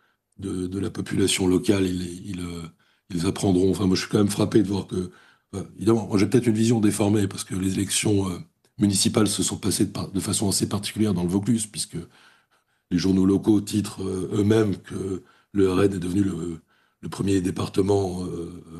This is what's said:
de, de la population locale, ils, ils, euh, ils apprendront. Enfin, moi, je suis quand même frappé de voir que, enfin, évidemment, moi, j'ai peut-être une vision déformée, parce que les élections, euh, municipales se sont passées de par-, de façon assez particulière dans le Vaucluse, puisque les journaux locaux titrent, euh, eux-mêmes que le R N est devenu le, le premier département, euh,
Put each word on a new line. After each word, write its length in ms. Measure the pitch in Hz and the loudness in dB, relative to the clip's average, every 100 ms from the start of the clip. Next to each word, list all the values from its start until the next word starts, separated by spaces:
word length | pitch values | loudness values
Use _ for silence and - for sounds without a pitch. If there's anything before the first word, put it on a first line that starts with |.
| _ _ _ - | _ _ _ -12
de, 300 | 98 92 90 | -8 -6 -6
de 100 | 98 | -4
la 120 | 95 | -6
population 580 | - 95 101 95 - 92 | -6 -4 0 0 2 4
locale, 360 | 90 - 101 | 4 4 2
ils, 460 | 95 90 90 87 95 | 2 -2 -6 -10 -10
ils, 100 | 90 | -8
euh, 220 | 87 87 82 - _ _ - | -8 -10 -12 -18 _ _ -8
ils 140 | 87 80 | -4 -2
apprendront. 460 | - 104 90 95 | 0 2 4 4
Enfin, 140 | 85 95 | 4 2
moi, 100 | 92 | 0
je 60 | |
suis 60 | - | 2
quand 100 | 110 | 2
même 100 | 101 | 2
frappé 340 | - 104 117 | 2 2 4
de 60 | 95 | 2
voir 180 | 98 - | -2 -4
que, 240 | 95 90 - _ _ _ | -6 -6 -10 _ _ _
enfin, 140 | 98 85 - | -12 -12 -4
évidemment, 280 | 92 113 98 | 2 2 2
moi, 100 | 104 | 0
j'ai 100 | 101 | 4
peut-être 200 | 123 120 | 2 2
une 80 | |
vision 240 | 107 113 120 | 2 2 4
déformée, 480 | 104 - 104 107 98 | 2 2 2 2 0
parce 160 | - | -4
que 140 | - 95 | -8 -4
les 160 | 95 | -2
élections, 560 | 95 98 - 107 101 95 | -2 -2 -2 0 0 0
euh, 100 | 87 - _ _ - | -6 -12 _ _ 0
municipales 500 | 101 95 107 117 104 | 2 2 2 2 2
se 140 | - | 0
sont 160 | 87 80 | -4 -4
passées 260 | 104 - | -2 0
de 60 | 107 | -2
par-, 200 | - 87 | -4 -6
de 80 | 95 | -4
façon 300 | 90 95 104 | -2 -2 0
assez 180 | - - | 0 -2
particulière 460 | 101 - - 107 | -4 -4 -2 0
dans 100 | 87 | 0
le 60 | 87 | 0
Vaucluse, 380 | 98 101 113 - | 0 0 -2 -2
puisque 320 | - - - - _ _ _ _ _ _ _ - | -8 -10 -10 -14 _ _ _ _ _ _ _ -4
les 80 | 87 | 0
journaux 280 | 92 95 95 | 2 2 4
locaux 340 | 98 - 104 | 2 4 2
titrent, 420 | 101 107 98 - | 2 -2 -4 -6
euh, 280 | 95 92 87 | -8 -6 -4
eux-mêmes 440 | - 101 110 107 87 | 0 2 4 2 -2
que 440 | - 95 95 90 - _ _ | -8 -8 -6 -8 -10 _ _
le 200 | 101 95 | 2 2
R 100 | 92 | 4
N 100 | 98 | 2
est 60 | 95 | 2
devenu 240 | 90 92 | -2 0
le, 380 | 95 85 85 82 _ _ _ _ | 0 -2 -6 -10 _ _ _ _
le 80 | - | -10
premier 320 | - 95 98 | -4 0 0
département, 840 | 90 82 - - 98 101 95 90 | 0 -2 -4 0 2 2 0 -4
euh, 260 | 87 85 85 87 - 82 | -8 -8 -10 -12 -18 -20